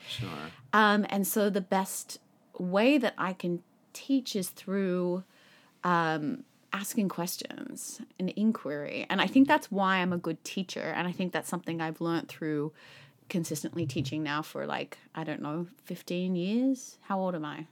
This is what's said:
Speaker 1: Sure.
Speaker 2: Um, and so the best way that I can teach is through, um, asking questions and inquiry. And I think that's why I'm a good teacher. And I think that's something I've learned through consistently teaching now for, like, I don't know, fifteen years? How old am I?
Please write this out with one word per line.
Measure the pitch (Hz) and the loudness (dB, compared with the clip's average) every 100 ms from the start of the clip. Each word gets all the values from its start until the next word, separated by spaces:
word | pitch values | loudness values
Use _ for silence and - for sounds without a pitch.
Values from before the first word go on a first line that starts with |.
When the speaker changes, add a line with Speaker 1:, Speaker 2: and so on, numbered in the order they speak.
| - | -12
Speaker 1:
Sure. | - 101 76 78 - - | -8 -8 -8 -10 -14 2
Speaker 2:
Um, | 208 214 208 202 | 6 6 6 2
and | 202 190 | 0 0
so | 226 208 | 2 2
the | 196 | 2
best | 185 190 190 - - - _ _ _ - | 2 0 0 -4 -10 -14 _ _ _ -6
way | 180 190 233 294 | 0 4 6 6
that | 233 - | 4 0
I | 175 | -4
can | 185 180 175 - _ _ | -2 -2 -2 -4 _ _
teach | - - 269 247 | -12 0 0 0
is | 208 180 | -2 -4
through, | - - 196 190 180 180 180 185 _ - - _ _ | -6 -4 0 2 2 0 -2 -4 _ -20 -20 _ _
um, | 180 170 165 160 147 - - _ _ | 2 4 4 0 -2 -4 -8 _ _
asking | 196 202 - 196 | -6 -2 0 0
questions | - 175 - - - - - - - - - | 0 -4 -4 -8 -10 -12 -12 -12 -12 -14 -4
and | 185 | -4
inquiry. | - 214 220 - 147 143 113 - | 2 2 2 -2 -6 -6 -6 -2
And | 196 | 0
I | - | 4
think | 269 269 | 8 8
that's | 302 - | 6 2
why | 190 190 190 | 0 2 4
I'm | 185 | 2
a | 175 | 0
good | 170 165 - | -2 -4 -4
teacher. | - 185 - - 160 | -6 -4 -4 -4 -2
And | 175 | -2
I | |
think | 175 185 | -2 -2
that's | 160 - | -2 -2
something | 175 170 165 | -4 -4 -4
I've | 160 160 | -4 -2
learned | 170 165 - | -2 -2 -4
through | - 160 151 151 - - - - _ - | -6 -2 -2 -2 -6 -20 -20 -20 _ -6
consistently | 180 165 151 - 170 165 | -4 -2 -4 -4 -4 -2
teaching | 170 135 156 | -2 -2 -2
now | 151 147 | -2 -2
for, | 156 - 143 | -4 -6 -4
like, | 143 143 - - - | -4 -6 -12 -12 -8
I | |
don't | 156 151 | -6 -6
know, | 147 156 175 - - | -4 -6 -6 -10 -12
fifteen | 175 - 180 180 180 | -10 -6 -2 0 0
years? | 180 226 262 254 - - | 0 2 2 0 -6 -14
How | - 196 | -6 -2
old | 185 175 | -2 -2
am | 151 | -6
I? | 147 160 | -8 -12